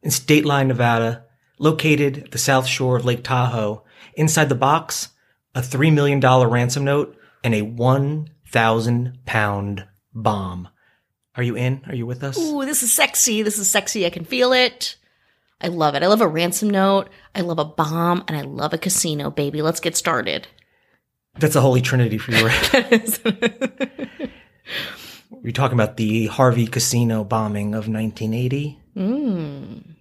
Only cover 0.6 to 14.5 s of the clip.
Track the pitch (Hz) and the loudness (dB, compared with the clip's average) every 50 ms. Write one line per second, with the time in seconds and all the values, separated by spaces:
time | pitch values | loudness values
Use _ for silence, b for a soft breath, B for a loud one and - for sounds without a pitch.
0.6 | 135 131 127 120 123 120 117 113 113 113 117 120 - _ _ _ _ _ _ _ | 2 2 2 2 2 2 4 2 2 0 -2 -6 -10 _ _ _ _ _ _ _
1.6 | 143 156 156 156 - 156 151 147 147 139 135 143 143 - - 120 - - 135 131 | 2 2 2 2 2 2 2 4 2 0 -2 -4 -12 -10 -6 -4 0 2 2 2
2.6 | 127 127 - - 131 127 127 120 110 123 120 120 - - 131 127 123 123 117 117 | 2 0 -2 -2 0 0 0 2 0 0 -2 -2 -2 -2 0 0 0 0 0 -2
3.6 | 107 104 107 110 B B B B B B B - 151 151 156 165 156 139 156 127 | -2 -2 -4 -6 B B B B B B B 0 0 2 4 2 2 2 2 2
4.6 | 131 135 147 165 165 - - - - - _ _ _ _ _ _ _ _ _ 127 | 4 4 4 2 0 -4 -8 -8 -8 -10 _ _ _ _ _ _ _ _ _ -6
5.6 | 127 127 - 127 147 160 156 147 143 143 139 139 131 127 127 131 123 117 117 123 | -6 -4 0 2 4 4 6 6 4 4 2 4 4 6 6 6 6 4 2 2
6.6 | 120 120 127 143 139 139 139 143 147 - b b b b b b - 120 113 107 | 0 0 -2 -2 0 2 2 0 0 -2 b b b b b b -2 0 0 0
7.6 | 104 107 117 117 117 131 131 139 139 139 151 156 151 - - _ _ - - 120 | -2 -4 -4 0 2 2 2 2 2 0 -2 -4 -6 -10 -14 _ _ -4 0 2
8.6 | 113 113 113 113 113 117 120 120 123 127 123 - - - - 113 104 104 101 101 | 2 4 2 2 2 0 0 0 -2 -4 -8 -12 -12 -4 -2 0 0 0 -2 -2
9.6 | 101 101 101 95 95 _ _ _ _ _ _ 113 110 113 107 101 95 92 92 90 | -4 -4 -6 -8 -10 _ _ _ _ _ _ -4 -2 -2 -2 -2 -6 -6 -8 -10
10.6 | 87 - _ _ _ _ _ _ _ _ _ _ _ _ _ - 123 120 113 110 | -12 -14 _ _ _ _ _ _ _ _ _ _ _ _ _ -6 -6 -4 -4 -2
11.6 | 123 127 135 135 135 170 - 123 117 117 123 127 139 139 131 - 330 311 294 285 | -2 -2 -4 -4 -8 -10 -8 -8 -6 -8 -8 -8 -8 -8 -6 -4 -4 -4 -4 -4
12.6 | 269 269 302 - 269 220 - - 302 - - - - - 220 214 220 208 208 220 | -4 -2 -2 -2 0 0 2 2 0 0 2 0 0 0 0 0 0 -2 -2 -2
13.6 | 196 - - 208 196 - - 220 185 170 170 180 165 - 262 247 247 247 | -2 0 0 0 -2 -2 -4 -2 -2 -2 -4 -6 -8 -6 -2 0 2 4